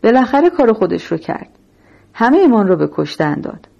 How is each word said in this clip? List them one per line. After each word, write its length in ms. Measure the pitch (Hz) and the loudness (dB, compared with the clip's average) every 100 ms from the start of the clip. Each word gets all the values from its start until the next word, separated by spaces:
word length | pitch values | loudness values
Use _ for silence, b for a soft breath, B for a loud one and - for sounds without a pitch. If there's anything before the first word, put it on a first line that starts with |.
بالاخره 480 | 226 254 254 285 339 | 0 2 2 2 2
کار 220 | 349 240 | 2 0
خودش 320 | 220 180 175 | 0 -2 -4
رو 120 | - 160 | -6 -8
کرد. 320 | - 175 - _ _ b b b b | -8 -12 -14 _ _ b b b b
همه 240 | - 233 320 | -4 2 4
ایمان 300 | 349 226 190 | 4 4 2
رو 80 | 175 | 0
به 120 | 147 | -2
کشتن 480 | - 147 - 151 147 | -4 -6 -4 -4 -4
داد. 280 | - - _ | -8 -14 _